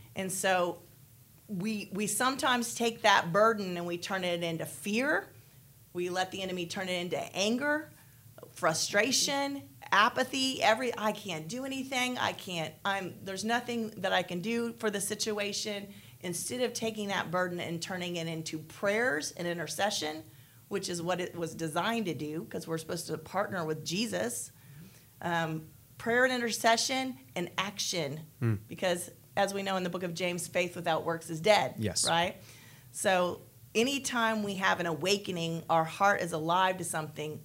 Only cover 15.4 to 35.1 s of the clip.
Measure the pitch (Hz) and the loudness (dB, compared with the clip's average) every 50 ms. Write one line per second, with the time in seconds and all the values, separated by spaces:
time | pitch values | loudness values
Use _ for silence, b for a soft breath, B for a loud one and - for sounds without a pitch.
15.4 | 202 202 208 - - 214 208 202 202 202 B B B B B B - 180 175 170 | -2 -2 -4 -4 -4 -4 -4 -6 -6 -10 B B B B B B -6 -6 -4 -4
16.4 | - - 240 254 254 226 240 - 226 226 214 214 208 202 196 175 - - 165 180 | -4 -4 -2 0 0 -2 0 -2 -4 -4 -4 -4 -4 -2 -2 -2 -2 0 0 0
17.4 | 180 180 175 175 131 135 170 165 - - 190 180 175 175 175 170 165 165 165 160 | 0 0 -2 -4 -4 -4 -4 -4 -4 -6 -6 -4 -4 -4 -4 -4 -4 -4 -4 -6
18.4 | 156 - - 156 156 - - - - 202 202 226 240 262 285 302 285 - - - | -6 -6 -8 -8 -10 -12 -8 -2 0 0 2 2 2 2 0 0 -2 -4 -6 -4
19.4 | 175 175 170 170 156 151 - - 196 214 208 - 151 151 156 160 - b b b | -4 -4 -2 -4 -4 -6 -2 0 0 0 0 -2 -2 -4 -6 -8 -12 b b b
20.4 | b b b b b - 202 196 190 - 175 170 165 175 180 175 180 - - 170 | b b b b b -6 -6 -4 -4 -4 -4 -2 0 0 0 0 -2 -4 -4 -4
21.4 | 170 160 147 151 160 160 143 170 180 220 233 233 214 180 151 131 156 151 151 165 | -6 -6 -4 -4 -6 -2 0 0 0 0 0 0 -2 -2 -4 -4 -4 -6 -6 -6
22.4 | 220 - - 180 165 165 160 160 160 - 180 170 - - 156 147 - - - 185 | -8 -6 -8 -8 -4 -4 -4 -4 -4 -4 -6 -6 -4 -6 -6 -8 -8 -4 -2 -2
23.4 | 208 208 202 180 165 156 156 143 143 - 165 196 240 220 185 175 214 240 240 - | -2 -2 -2 -2 -2 -2 -2 -4 -4 -4 -2 -2 -2 -2 -2 -2 -2 -2 -4 -6
24.4 | - - B B B B B 147 170 B B B B B B - - 175 175 165 | -8 -10 B B B B B -20 -20 B B B B B B -8 -4 -2 0 0
25.4 | 165 156 160 156 156 - - - - - - - - 233 233 247 254 262 254 247 | 0 0 -2 -4 -6 -10 -16 -20 -20 -20 -18 -6 -2 2 4 6 6 6 4 2
26.4 | 240 226 208 - - 226 226 233 - - 262 262 262 262 247 - - - - 180 | 0 0 0 4 6 6 6 6 4 2 0 0 -2 -2 -6 -8 -14 -8 -4 -4
27.4 | 175 - - - 185 202 196 - - - - 175 151 135 143 160 160 - - - | -4 -2 -2 -4 -4 -4 -4 -4 -4 -2 -2 0 -2 -2 -4 -6 -10 -14 -6 -2
28.4 | 127 117 107 101 - - 175 - 196 185 175 175 180 - - - - - - 202 | 0 0 0 0 -4 -10 -6 -2 0 0 0 0 -2 -8 -12 -18 -20 -4 0 0
29.4 | 202 190 196 196 196 196 190 185 180 175 175 180 185 175 165 165 185 175 175 175 | 0 2 0 -2 -2 0 0 0 0 -2 -2 -4 -4 -4 -2 -2 -2 -2 0 -2
30.4 | 170 - - 180 180 175 175 185 151 165 160 160 - 160 165 165 - - 165 156 | -4 -2 0 0 0 0 -2 -2 0 2 2 2 2 0 -2 -4 -4 -6 -6 2
31.4 | 170 214 208 190 147 127 - - - 196 165 - - 170 165 170 175 190 - B | 6 6 8 8 6 2 0 0 0 0 2 2 2 4 4 4 4 2 -2 B
32.4 | B B B B B B B B B B - - - 208 185 180 180 175 - - | B B B B B B B B B B -8 0 2 4 6 6 4 2 0 -4
33.4 | - - - - - - - 214 233 262 285 269 269 - 247 240 226 220 226 214 | -10 -16 -20 -20 -18 -2 2 2 4 4 2 0 -2 -2 0 2 2 2 2 2
34.4 | 208 202 196 185 190 190 185 175 175 170 165 139 160 190 | 0 -2 0 2 4 4 4 4 2 0 -2 0 2 2